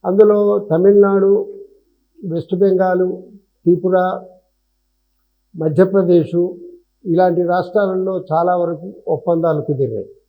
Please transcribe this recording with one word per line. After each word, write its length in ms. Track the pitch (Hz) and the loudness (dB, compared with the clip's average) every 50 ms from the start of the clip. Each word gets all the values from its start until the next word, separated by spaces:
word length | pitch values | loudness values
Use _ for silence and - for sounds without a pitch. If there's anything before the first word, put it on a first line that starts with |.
| - | -4
అందులో 540 | 185 185 202 220 208 208 208 208 202 208 202 | -2 4 4 4 6 4 2 2 0 0 -2
తమిళనాడు, 920 | 202 - 160 170 185 202 208 202 202 196 196 196 196 196 202 214 - - - - - _ _ _ _ _ _ _ _ _ _ 330 262 | -2 -2 0 2 4 4 6 6 4 4 4 2 2 2 2 0 -2 -6 -12 -18 -20 _ _ _ _ _ _ _ _ _ _ _ -10
వెస్ట్ 300 | 180 160 170 160 - 202 | -8 -6 -6 -6 -6 -2
బెంగాల్, 560 | 180 202 196 190 185 185 185 185 185 185 180 - - - - - - _ _ _ _ _ | 0 0 2 2 2 0 0 0 0 -2 -2 -4 -10 -14 -20 -20 -20 _ _ _ _ _
త్రిపుర, 340 | 170 180 160 - 185 185 185 180 185 190 - - - - _ _ _ _ _ _ _ _ _ _ _ _ _ _ _ _ _ _ _ _ _ _ _ _ | 0 0 2 0 0 0 0 0 0 -4 -6 -12 -18 -20 _ _ _ _ _ _ _ _ _ _ _ _ _ _ _ _ _ _ _ _ _ _ _ _
మధ్యప్రదేశ్ 1000 | 165 156 160 151 147 190 190 190 196 180 170 180 170 151 151 175 170 175 180 180 - - - - - _ _ _ _ _ | -4 -4 -2 2 2 2 2 2 0 2 4 2 2 2 0 -2 -2 -2 -2 -6 -12 -18 -20 -20 -20 _ _ _ _ _
ఇలాంటి 380 | 196 165 175 185 180 170 175 180 | -2 0 2 2 2 2 0 0
రాష్ట్రాలలో 840 | 170 175 185 180 180 - 214 202 190 185 185 185 190 190 180 - - | 0 -2 -2 -2 -2 -2 -2 -2 0 -2 -4 -4 -4 -4 -6 -6 -4
చాలా 260 | 156 160 170 180 180 | -2 -2 0 0 0
వరకు 360 | 180 175 165 170 147 175 196 - - _ | 0 -2 -4 -6 -8 -12 -16 -18 -14 _
ఒప్పందాలు 540 | 175 165 143 - 180 170 165 165 165 156 147 | -6 -6 -4 -2 -2 -2 0 0 0 -2 -2
కుదిరినాయి. 480 | 135 - 147 131 135 120 113 104 98 - - _ _ | -4 -4 -4 -2 -4 -4 -4 -8 -10 -12 -18 _ _